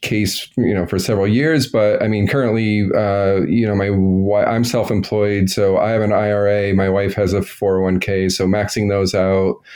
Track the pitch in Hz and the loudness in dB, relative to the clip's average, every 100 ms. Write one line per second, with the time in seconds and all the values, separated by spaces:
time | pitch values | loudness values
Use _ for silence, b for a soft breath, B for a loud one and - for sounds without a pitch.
0 | - 107 98 - - 123 120 98 85 92 | -4 -2 -2 -4 -8 -2 0 0 -2 -2
1 | 107 101 101 117 156 156 120 117 104 - | -2 0 2 2 2 0 0 0 2 2
2 | 107 107 104 139 120 113 107 107 98 104 | 0 0 0 0 0 0 0 0 0 0
3 | 104 101 98 98 - 117 110 101 101 101 | 0 0 0 0 0 0 0 0 0 0
4 | 95 92 98 104 - 113 120 120 101 104 | 2 2 2 2 2 0 0 -2 0 -2
5 | - 107 104 101 95 104 98 95 110 110 | -2 0 0 0 0 0 2 2 2 0
6 | 107 104 104 104 101 104 101 95 95 95 | 0 0 0 0 2 0 0 0 2 0
7 | 98 104 92 98 95 - 101 95 92 92 | 0 0 0 0 -4 -2 0 2 0 0
8 | - 95 92 - 95 104 104 110 104 98 | -2 -2 -2 0 0 0 -2 -2 0 0
9 | 92 98 95 95 95 - B | 0 0 2 2 0 -2 B